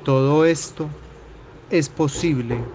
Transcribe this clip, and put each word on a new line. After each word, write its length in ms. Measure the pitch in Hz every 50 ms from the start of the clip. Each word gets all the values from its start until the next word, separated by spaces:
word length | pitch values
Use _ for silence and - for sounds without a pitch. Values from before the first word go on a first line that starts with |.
| -
Todo 420 | - 135 131 131 139 147 156 160
esto 440 | 165 165 156 - - - - 156 156 147 - - - - - - - - - - - - - - -
es 200 | - 175 151 -
posible 680 | - - 160 143 139 - - 170 151 127 120 117 120 117 120 120 -